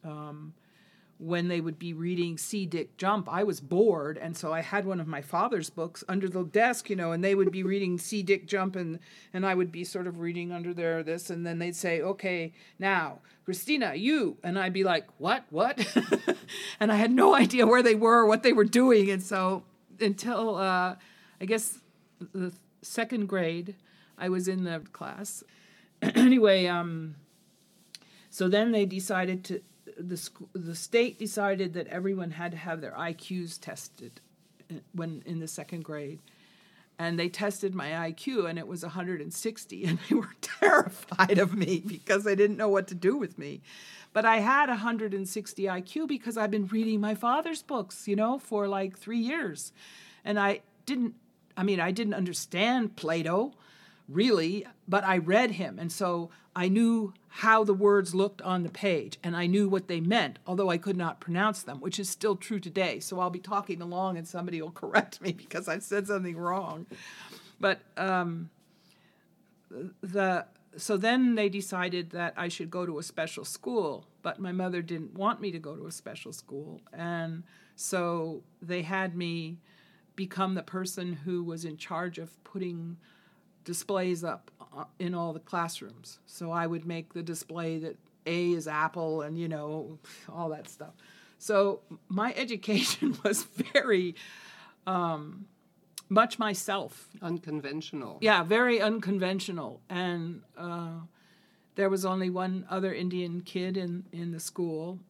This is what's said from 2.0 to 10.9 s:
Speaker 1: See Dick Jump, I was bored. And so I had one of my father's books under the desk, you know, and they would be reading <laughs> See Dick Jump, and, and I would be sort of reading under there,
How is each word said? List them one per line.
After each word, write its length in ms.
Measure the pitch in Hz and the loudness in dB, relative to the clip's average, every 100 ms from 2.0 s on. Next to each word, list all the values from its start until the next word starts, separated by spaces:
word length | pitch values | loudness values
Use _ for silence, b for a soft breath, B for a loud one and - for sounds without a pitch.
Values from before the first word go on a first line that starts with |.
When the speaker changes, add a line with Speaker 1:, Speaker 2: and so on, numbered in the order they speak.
| 170 175 175 160 | -2 0 0 -2
Speaker 1:
See 300 | - 208 185 | -4 -4 -2
Dick 320 | 170 - - | -4 -6 -2
Jump, 280 | 185 208 139 | 0 0 0
I 100 | 165 | 0
was 160 | 208 151 | 0 -2
bored. 600 | 135 175 220 165 143 156 | -2 4 6 4 -2 -6
And 180 | 165 165 | -8 -6
so 160 | 160 | -4
I 80 | 165 | -4
had 240 | 160 196 | -2 -2
one 160 | 190 185 | -2 -4
of 60 | 160 | -4
my 160 | 147 | -6
father's 480 | 143 175 226 220 156 | -4 0 0 0 -4
books 340 | - 160 - - | -6 -8 -8 -4
under 180 | 190 190 | -2 -2
the 160 | 185 | -2
desk, 460 | 170 208 240 240 - | 0 4 4 2 -4
you 60 | 190 | -2
know, 160 | 170 | -2
and 120 | 165 | 0
they 100 | 190 | 2
would 160 | 196 190 | 4 4
be 120 | 180 | 2
reading 340 | 190 196 185 175 | 0 0 0 -2
<laughs> 0 | |
See 240 | 165 214 | -4 -4
Dick 240 | 185 190 165 | 2 0 2
Jump, 300 | 202 190 185 | -2 -2 -2
and, 220 | 170 165 B B B | -6 -8 B B B
and 140 | 185 190 | -2 0
I 80 | |
would 180 | 185 180 | 2 0
be 100 | 170 | -2
sort 240 | 175 190 180 | -8 -6 -6
of 140 | 170 | -6
reading 320 | 170 175 175 | -6 -4 -6
under 220 | 175 170 | -6 -6
there, 280 | 170 165 | -2 0